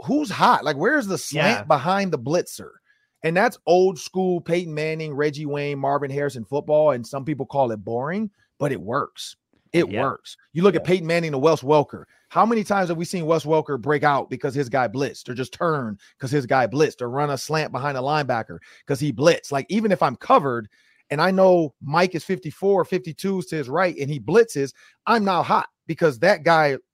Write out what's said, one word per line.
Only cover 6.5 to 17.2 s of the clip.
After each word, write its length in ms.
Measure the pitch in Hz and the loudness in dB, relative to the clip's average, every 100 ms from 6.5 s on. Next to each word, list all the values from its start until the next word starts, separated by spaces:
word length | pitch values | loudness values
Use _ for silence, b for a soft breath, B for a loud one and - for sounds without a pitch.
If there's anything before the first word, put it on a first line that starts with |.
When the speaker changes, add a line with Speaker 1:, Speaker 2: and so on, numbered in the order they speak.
| 139 151 151 151 | -4 2 4 4
Speaker 1:
and 140 | 127 113 | 2 -2
some 180 | 135 | -8
people 220 | 135 135 127 | -6 -6 -4
call 260 | 139 127 | 0 0
it 60 | 107 | -2
boring, 460 | 98 117 139 190 220 _ _ - | -6 -6 -4 -4 -6 _ _ -6
but 120 | 143 | -4
it 100 | 110 | -4
works. 560 | 92 135 - - - - _ _ _ | -4 -4 -4 -10 -18 -18 _ _ _
It 180 | 170 151 | 0 0
Speaker 2:
Yeah. 120 | 104 | 0
Speaker 1:
works. 340 | 135 104 - - b | -4 -4 -12 -20 b
You 100 | 156 | 0
look 140 | 196 160 | 2 2
at 60 | |
Speaker 2:
Yeah. 40 | - | 0
Speaker 1:
Peyton 200 | 185 165 | -2 0
Manning 260 | 170 160 | -2 0
to 60 | 139 | 2
Wes 220 | 151 151 | 2 2
Welker. 440 | 127 151 - - - b b | 4 2 2 -4 -20 b b
How 180 | 165 214 | 0 2
many 180 | 233 | 2
times 240 | 202 202 180 | 0 0 0
have 80 | 165 | -2
we 80 | |
seen 220 | 170 185 156 | -6 -4 0
Wes 180 | 165 | 0
Welker 360 | 147 156 151 139 | 2 0 0 -4
break 220 | 123 147 | -2 2
out 260 | 147 135 - | 2 2 -2
because 240 | 131 143 | -6 -4
his 140 | 135 127 | -4 -2
guy 200 | 135 120 | 0 0
blitzed, 400 | 123 139 - - | -2 -6 -6 -12
or 60 | |
just 180 | 123 131 | -8 -8
turn 460 | - 170 151 117 101 b b | -4 -2 -2 -4 -8 b b
'cause 120 | 131 | -4
his 160 | 147 120 | -2 0
guy 200 | 135 117 | 0 2
blitzed, 360 | 131 151 - | 2 0 0
or 80 | 120 | -6
run 200 | 131 | -2